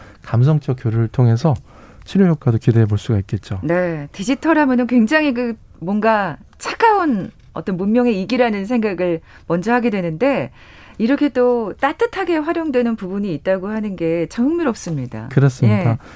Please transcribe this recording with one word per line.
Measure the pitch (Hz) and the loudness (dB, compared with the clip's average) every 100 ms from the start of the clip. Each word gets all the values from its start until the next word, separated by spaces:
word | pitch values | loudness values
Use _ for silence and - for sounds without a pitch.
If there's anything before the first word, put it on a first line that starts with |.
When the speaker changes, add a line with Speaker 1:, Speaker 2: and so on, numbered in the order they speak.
| - - | -20 -20
Speaker 1:
감성적 | - 117 139 151 - 127 | -4 2 4 2 0 -4
교류를 | 113 113 113 | -2 0 0
통해서 | - 120 117 165 127 - - - - | 2 2 4 2 0 -4 -20 -20 -20
치료 | - 190 185 | -2 2 2
효과도 | 156 123 113 | 2 0 2
기대해 | - 113 107 | 4 4 4
볼 | 104 | 0
수가 | - 104 | 0 -2
있겠죠. | - 104 - 98 | -2 -6 -6 -6
Speaker 2:
네, | 143 175 180 156 143 | -2 -2 -2 -4 -10
디지털 | - 202 269 311 311 | -8 -4 -2 2 2
하면은 | 285 247 240 | 4 2 2
굉장히 | 247 220 311 294 | 2 4 2 0
그 | 240 240 - - - | -2 -4 -6 -14 -10
뭔가 | 165 208 220 214 185 - - - | -6 0 2 2 0 -6 -16 -14
차가운 | - - 453 403 330 208 - - - | -12 0 2 4 2 -2 -4 -12 -14
어떤 | - 185 175 | -10 -6 -4
문명의 | 202 240 240 190 | 0 2 2 0
이기라는 | 180 247 240 208 196 | 0 0 0 -2 -2
생각을 | 247 214 175 180 165 - - - | -2 -2 -2 -2 -2 -6 -12 -4
먼저 | 175 208 | -4 0
하게 | 247 233 | 0 0
되는데 | 202 170 160 269 226 123 - - - - - | -2 -4 0 0 0 -4 -10 -20 -20 -14 -4
이렇게 | 220 277 285 | 0 2 0
또 | 254 247 240 208 - | 2 2 0 -4 -4
따뜻하게 | 277 - 466 381 349 320 | -4 -2 -4 -2 -2 -2
활용되는 | 302 339 320 247 233 226 | -2 -4 -2 0 0 -2
부분이 | 185 202 202 147 | -6 -6 -4 -4
있다고 | 185 190 190 | -2 -4 -4
하는 | 214 214 175 | -6 -6 -4
게 | 165 170 165 | -2 -2 -2
참 | - 262 | -2 0
흥미롭습니다. | 339 302 214 180 151 123 107 110 | 0 -2 -2 -6 -6 -6 -10 -2
Speaker 1:
그렇습니다. | 139 139 123 117 104 117 | 2 2 2 2 2 2
Speaker 2:
예. | 113 - | -2 -6